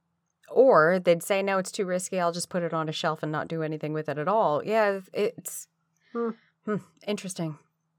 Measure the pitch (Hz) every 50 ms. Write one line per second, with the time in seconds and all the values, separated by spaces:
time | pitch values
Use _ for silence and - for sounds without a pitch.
0 | _ _ _ _ _ _ _ _ _ - - 226 262 262 196 160 156 170 185 185
1 | 180 175 170 170 - - 202 196 196 196 196 190 185 - - 220 190 180 180 180
2 | - - 190 180 175 170 170 175 - - - 180 170 160 170 160 156 160 156 -
3 | - 160 156 - 156 151 156 143 - - 165 165 160 151 156 156 156 151 156 156
4 | 151 151 147 151 147 180 208 226 190 151 147 135 - 202 220 226 214 202 196 190
5 | 190 - - 196 208 - - - - - - - - - _ _ _ _ _ _
6 | _ _ - 233 233 226 226 - _ _ _ _ _ 214 208 185 - _ _ _
7 | - 202 208 196 202 185 - - 165 156 147 - _ _ _ _ _ _ _